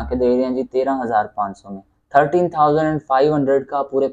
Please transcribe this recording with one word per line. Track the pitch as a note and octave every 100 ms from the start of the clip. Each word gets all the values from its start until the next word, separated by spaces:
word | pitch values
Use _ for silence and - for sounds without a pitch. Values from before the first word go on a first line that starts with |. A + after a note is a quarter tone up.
| A#2
के | B2+
दे | B2
रहे | B2
हैं | B2+
जी | B2+
तेरह | B2+ C3 C3 C3+
हज़ार | A#2+ A2 G#2 -
पाँच | G2+ F#2+
सौ | G2
में, | G2 - _ _
थर्टीन | C#3 D3+ F3 F3
थाउजेंड | D#3 D3+ D3 D#3
एंड | D#3
फ़ाइव | - C3+ D3
हंड्रेड | D3+ C3+ C#3 C#3
का | C#3+
पूरे | C#3 C3+ C3+